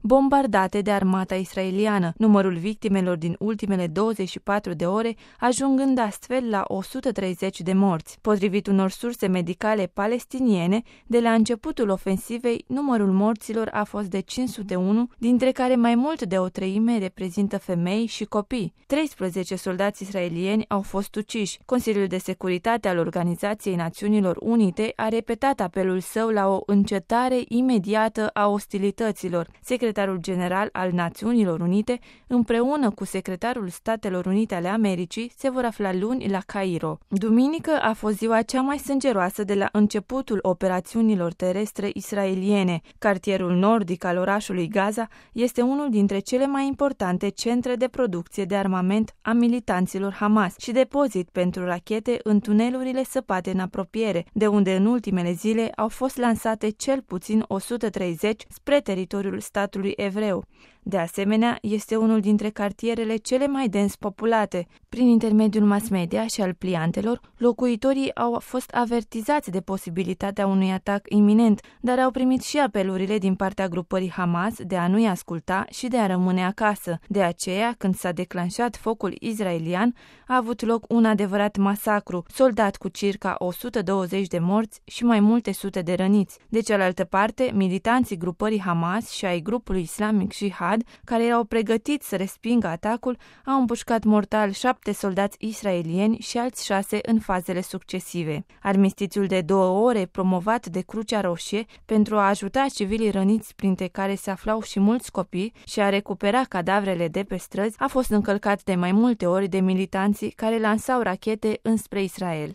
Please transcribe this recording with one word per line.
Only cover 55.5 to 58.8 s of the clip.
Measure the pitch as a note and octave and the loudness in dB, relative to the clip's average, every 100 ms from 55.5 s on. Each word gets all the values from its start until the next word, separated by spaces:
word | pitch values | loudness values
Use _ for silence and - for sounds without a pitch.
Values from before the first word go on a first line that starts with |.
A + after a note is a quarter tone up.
| A3 A3+ | 0 -2
au | - A3 | -4 -6
fost | - C4 C4+ | -2 -4 0
lansate | A#3+ G#3+ A3+ A3 A3 | 0 0 -2 -2 -4
cel | G#3+ - C4+ | -4 -2 -2
puțin | - F#3 - G#3+ - | -4 -10 0 0 0
o | G3 | -6
sută | - A#3 A3 | -4 -4 -4
treizeci | G3+ F3+ E3 G#3 A3 - | -4 -4 -2 -2 -2 -10
spre | - - | -12 0
teritoriul | C#4+ | 2